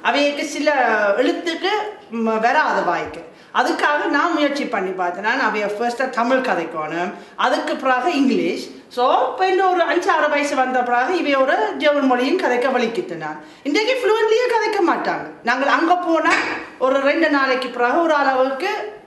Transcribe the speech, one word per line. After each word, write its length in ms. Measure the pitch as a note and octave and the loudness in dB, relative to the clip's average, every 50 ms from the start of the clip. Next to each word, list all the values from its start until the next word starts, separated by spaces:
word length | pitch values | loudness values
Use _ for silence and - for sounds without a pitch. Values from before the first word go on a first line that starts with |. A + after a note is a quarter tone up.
| - | -2
அவைக்கு 420 | G#3+ A#3+ C#4+ C#4+ C#4+ C#4+ D4 D#4 | 0 0 2 0 0 0 -2 -6
சில 300 | D4 D4 D4+ D4 D4+ D4 C4+ B3 A3+ A3 G#3+ G#3 G3+ G3 A3+ | -6 -4 -2 0 0 2 2 2 2 2 2 2 0 2 2
எழுத்துக்கு, 500 | C4+ E4+ - - - F4 D#4+ - E4 F#4+ G#4+ G#4+ G#4+ - - - - - | 2 0 0 -2 -4 -6 -6 -4 -2 -2 -2 -2 -4 -6 -10 -14 -16 -10
ம், 280 | A3 A#3 A3+ A3 A3 G#3+ | -6 -4 -2 -2 0 0
வராத 400 | G#3+ A#3+ C4+ D#4 D4 B3 G3+ G3 | 0 2 2 2 2 0 0 -2
வாய்க்கு. 440 | F3+ F3 E3+ D#3+ D#3 - - E3+ - - - - - - - | 0 0 -2 -2 -4 -8 -10 -14 -16 -18 -20 -20 -18 -6 -2
அதுக்காக 520 | G#3+ B3+ - D#4 - - D4+ D4 D4 - E4+ | 0 0 0 0 0 0 0 0 0 0 0
நான் 220 | C#4+ C#4+ D#4+ F4 D#4+ | 0 0 0 0 0
முயற்சி 320 | D4+ D4 C4+ C4+ - A#3+ | 0 0 0 0 -2 -4
பண்ணி 260 | G3 A3+ G3 F#3 F#3+ | -4 -4 -4 -4 -4
பார்த்தேன். 320 | F#3 F#3 F3+ F3 F3 G3 G#3 | -4 -2 -4 -4 -4 -4 -2
நான் 300 | A3 B3 C#4 B3+ G#3+ - | -2 -2 0 0 -2 -2
அவைய 140 | G#3+ G#3 | -2 -2
ஃபர்ஸ்டா 440 | G3+ G#3 G#3 A#3+ A#3+ A#3 - C4+ - | -4 -4 -2 -4 -4 -2 -2 -4 -4
தமிழ் 280 | - A3 A#3+ B3 C4 B3+ | -2 -2 0 2 2 0
கதைக்கணும், 760 | B3+ A#3+ F#3 F3 E3 E3 D#3+ D#3 D#3 D3+ E3 E3+ F3 G3+ - - - - - | 2 0 -2 -2 -2 -6 -6 -6 -6 -6 -4 -4 -4 -6 -6 -12 -16 -16 -4
அதுக்கு 400 | - G3+ B3+ D4 D4 - E4+ D4+ | -2 0 0 0 0 -2 -4 -6
பிறகு 380 | - B3+ C4 B3+ B3 B3+ F4 E4+ | -2 0 0 0 2 0 0 0
இங்கிலீஷ். 540 | C4+ C#4 A#3 G#3+ F3+ E3+ F3 B3 - - - - - - - | 2 2 2 2 2 0 -2 -4 -4 -8 -12 -14 -18 -20 -10
So, 420 | - B3 B3 C#4 E4+ G4 C5 - | -4 0 2 2 4 2 2 0
இப்ப 160 | - - F#4 | -2 0 0
இன்னும் 260 | F#4+ F#4 F#4 F#4+ F#4 F4+ | 2 2 2 2 2 4
ஒரு 100 | F4 E4 | 2 2
அஞ்சு 280 | E4 - F4 - G4 | 2 2 0 2 2
ஆறு 180 | E4+ D#4 D4+ D4 | 2 2 2 2
வயசு 260 | D4 C#4+ C#4+ - - | 2 0 0 0 0
வந்த 280 | C4 B3+ B3+ B3+ B3+ B3 | 0 0 0 0 -2 0
பிறகு 320 | B3 A#3+ A#3+ C4 E4+ F#4 | 0 0 0 0 0 0
இவையோட 580 | E4 C#4 C#4+ C#4 C4+ C4 C4+ E4 G4 G#4+ G#4+ D#4+ | 0 0 0 2 2 2 2 2 0 0 -2 -2
ஜெர்மன் 300 | C4 D4+ D4 D4 C#4+ C4+ | 0 2 2 2 4 2
மொழியும் 340 | C4 B3 B3 B3+ C#4+ F4 F#4+ | 2 2 2 2 0 0 0
கதைக்க 280 | E4+ C4 B3 A#3+ B3+ C4 | 0 0 0 2 0 0
வலிக்கிட்டு 480 | A#3+ A#3+ A3+ A3 - F#3 - - E3 | 0 0 0 -2 -2 -4 -6 -6 -8
நான். 280 | D#3 D#3 D3+ D#3 - - - - - - | -8 -8 -8 -10 -10 -14 -20 -20 -10 -6
இன்றைக்கு 320 | C#4 D4 G#4 A4 A#4+ C5 | -2 0 0 2 0 0
ஃப்ளூவன்ட்லியே 520 | B4+ - G4 A4 A4+ G#4+ A4 A4 B4 B4+ A#4+ | 0 2 2 2 2 4 2 4 2 2 2
கதைக்க 440 | A4+ A4 G#4+ G#4 - G4 F4 D#4 A#3+ | 2 0 0 0 0 2 2 2 2
மாட்டாங்க. 340 | - - F#3+ E3 D#3 - - - - - | 0 0 -4 -4 -4 -6 -10 -14 -6 -2
நாங்கள் 260 | A#3 B3 C4 C#4 A3+ | -2 0 0 2 2
அங்க 280 | A#3 C#4 E4 E4 F4+ | 2 2 4 2 2
போனா 340 | F4+ F4 E4 E4 D#4 D#4+ E4+ F#4 - - - - - - - - - | 2 2 0 0 2 2 2 2 2 0 -4 -6 -8 -10 -12 -8 -2
ஒரு 220 | - C4 C4+ C#4 | 0 0 2 2
ரெண்டு 300 | C4+ C#4 - E4 E4 D4+ | 2 2 2 2 2 2
நாளைக்கு 380 | D4 C#4 C4+ C4 B3+ B3+ B3+ A#3+ | 2 2 2 2 0 -2 -2 -6
பிறகு 340 | B3+ A#3+ A#3+ B3 C4+ E4+ E4+ | -2 0 0 2 2 2 2
ஒரு 120 | D#4 D4+ | 2 2
அளவுக்கு 840 | C#4+ C#4 C4+ C4+ B3+ C4 C4+ C4+ - F4 G4+ A4 G#4+ G#4 - - - - | 2 2 2 2 2 2 0 0 -4 -4 -4 -4 -4 -8 -10 -12 -14 -10